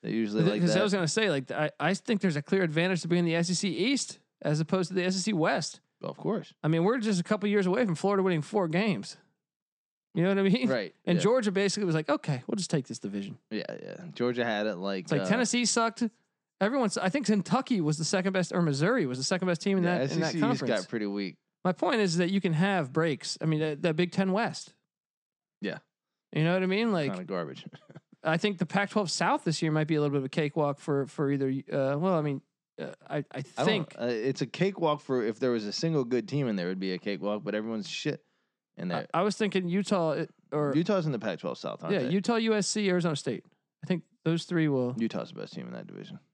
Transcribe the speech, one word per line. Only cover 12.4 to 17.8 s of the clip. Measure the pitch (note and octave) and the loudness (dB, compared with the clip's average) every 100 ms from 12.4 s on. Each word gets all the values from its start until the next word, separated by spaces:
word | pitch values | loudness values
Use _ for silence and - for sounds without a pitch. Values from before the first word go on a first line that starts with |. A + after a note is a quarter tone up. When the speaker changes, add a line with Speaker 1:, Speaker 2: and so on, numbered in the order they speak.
| - | -2
Speaker 2:
we'll | G#3+ | -4
just | E3+ | 0
take | D#3+ B2+ | -2 -2
this | A2 | -8
division." | G#2 G2+ G2+ A#2+ _ | -6 -6 -8 -12 _
Speaker 1:
Yeah, | G#2+ - - | -8 -6 -10
yeah. | G1+ - F3 | -12 -14 -14
Georgia | - A#2+ A#2+ | -2 0 0
had | A#2+ G#2 G#2+ | 0 0 0
it, | F2+ | -2
like, | G2 G2 | -4 -4
Speaker 2:
It's | F2+ | 0
like | D#3+ | 0
Speaker 1:
uh, | F#2+ | 2
Speaker 2:
Tennessee | A3 A#3+ A#3+ | 2 2 2
sucked. | A#3 - A3+ A3 A#3 _ _ _ _ _ | 2 2 0 -2 -4 _ _ _ _ _
Everyone's, | G3 C#4 A3+ - | 0 2 0 0
I | F#3 | -2
think | C#4 B3 | 0 2
Kentucky | G#3+ - B3 C4+ A3 | 2 2 0 2 0